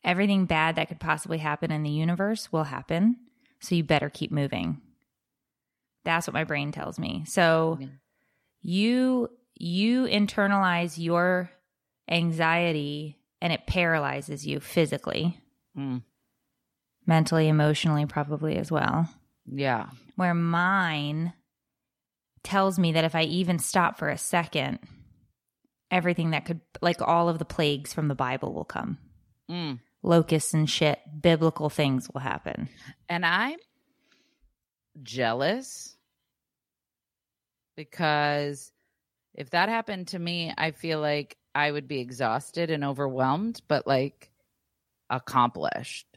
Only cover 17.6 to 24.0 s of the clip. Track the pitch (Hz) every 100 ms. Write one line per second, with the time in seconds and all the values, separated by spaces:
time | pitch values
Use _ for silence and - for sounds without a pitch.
17.6 | 151 151 160 151 147 - 147 151 156 -
18.6 | - 156 - 156 165 - _ _ - 135
19.6 | 139 117 - - - - 180 170 170 170
20.6 | 180 196 175 156 147 151 170 - _ _
21.6 | _ _ _ _ _ _ _ _ - 196
22.6 | 190 180 170 160 160 165 160 175 180 170
23.6 | - 196 175 -